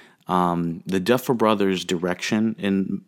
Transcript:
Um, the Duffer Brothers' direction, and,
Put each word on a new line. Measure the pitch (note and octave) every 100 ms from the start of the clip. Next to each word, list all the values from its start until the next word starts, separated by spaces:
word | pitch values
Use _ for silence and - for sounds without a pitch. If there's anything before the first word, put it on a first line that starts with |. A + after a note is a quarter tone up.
| - _ -
Um, | F2+ F2 E2+ E2+ E2 -
the | F#2
Duffer | F#2 B2 -
Brothers' | A#2 A2 G#2 G2 F#2 F2+
direction, | F2+ F2 F2+ - A2 A2 A2
and, | G2+ G2 F#2+ G2